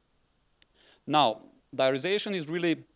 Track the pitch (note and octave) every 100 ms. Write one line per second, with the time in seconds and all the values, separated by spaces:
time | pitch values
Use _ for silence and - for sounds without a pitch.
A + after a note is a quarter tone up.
0 | _ _ _ _ _ _ _ _ _ _
1 | - D3+ B2+ G#2+ - _ _ - C3+ C3+
2 | E3+ G3+ G#3+ G3 D3 E3+ E3+ D3+ B2+